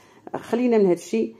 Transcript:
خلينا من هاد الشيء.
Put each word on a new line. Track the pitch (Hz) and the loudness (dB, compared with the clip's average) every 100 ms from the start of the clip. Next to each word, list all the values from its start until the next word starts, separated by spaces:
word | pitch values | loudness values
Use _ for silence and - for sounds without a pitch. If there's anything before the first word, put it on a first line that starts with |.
| - - - - | -20 -20 -12 -12
خلينا | - 233 247 226 | -4 -2 2 4
من | 190 | 4
هاد | 170 | 2
الشيء. | - 226 226 | -2 -4 -4